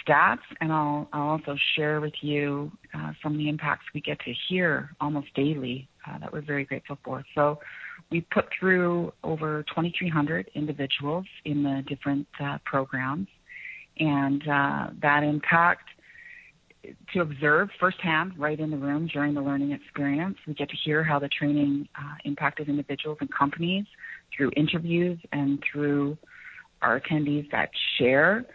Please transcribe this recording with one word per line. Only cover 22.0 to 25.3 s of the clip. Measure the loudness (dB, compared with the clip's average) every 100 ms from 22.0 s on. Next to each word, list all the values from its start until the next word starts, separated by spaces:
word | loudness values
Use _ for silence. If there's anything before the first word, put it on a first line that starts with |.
| -12 -8 -6
impacted | -2 -2 -2 -2
individuals | -2 -2 -6 -6 -6
and | -6
companies | 0 0 2 0 0 -2 -10 -16 -16 -12 -2
through | 0
interviews | 2 2 2 0 2 2 -2 -4